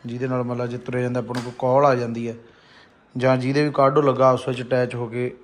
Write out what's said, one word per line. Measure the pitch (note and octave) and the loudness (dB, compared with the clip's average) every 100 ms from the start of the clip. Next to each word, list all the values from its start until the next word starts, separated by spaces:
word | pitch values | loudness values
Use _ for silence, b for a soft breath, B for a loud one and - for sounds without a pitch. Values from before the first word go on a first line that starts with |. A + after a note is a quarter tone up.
| A#2+ | -12
ਜਿਹਦੇ | B2 C3 | -6 -4
ਨਾਲ | B2+ | -2
ਮਤਲਬ | A#2+ A#2+ A#2+ | -4 -4 -6
ਜੇ | A#2+ | -6
ਤੁਰੇ | B2+ B2+ | -6 -4
ਜਾਂਦਾ | B2 B2 | -2 -4
ਆਪਾਂ | A2+ B2 | -4 -8
ਨੂੰ | |
ਕੋਈ | A#2+ - | -8 -4
ਕਾਲ | B2+ C3+ C#3+ | 2 4 4
ਆ | B2 | 2
ਜਾਂਦੀ | A#2 A#2 A#2 | -2 -6 -8
ਹੈ, | A2+ B B B B B B _ B2+ | -10 B B B B B B _ 0
ਜਾਂ | C3 B2+ | 2 2
ਜਿਹਦੇ | B2+ C#3+ | 2 0
ਵੀ | D3 | 0
ਕਾਰਡੋ | C#3 C3+ D3 | 2 4 4
ਲੱਗਾ | C#3 B2 C3 | 2 4 4
ਉਸ | B2+ C3+ | 4 -2
ਵਿੱਚ | B2 | -6
ਅਟੈਚ | A#2+ B2+ A#2+ A#2+ | -2 0 0 -4
ਹੋ | A#2 | -8
ਕੇ | B2 B2 - | -6 -6 -8